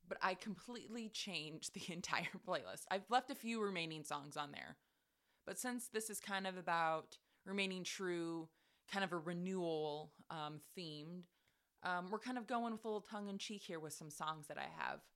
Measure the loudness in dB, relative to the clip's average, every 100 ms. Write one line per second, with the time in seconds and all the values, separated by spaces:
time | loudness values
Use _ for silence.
0 | -6 2 2 2 -2 -4 -4 -8 -6 -4
1 | -4 -2 -2 -2 -2 -4 -6 -6 -4 -4
2 | 0 0 0 -6 0 0 0 -8 -2 -2
3 | 4 4 4 -4 0 2 2 2 0 -2
4 | -4 -4 -4 -4 -4 -4 -8 -12 _ _
5 | _ _ _ _ -6 -2 0 0 0 0
6 | 0 -4 0 0 2 0 4 6 8 6
7 | 0 -16 _ _ -2 2 2 2 -2 -2
8 | 2 2 2 -2 -4 _ _ _ -2 2
9 | 2 2 0 0 2 2 4 4 2 0
10 | -4 -14 -8 -4 -4 -4 -10 -8 -6 -6
11 | -6 -8 -10 _ _ _ _ _ 2 2
12 | 2 -2 0 -2 2 4 4 0 0 0
13 | 0 -4 -2 -2 -2 -6 -4 -4 -4 -6
14 | -8 -2 0 0 -4 -2 -2 0 0 0
15 | -8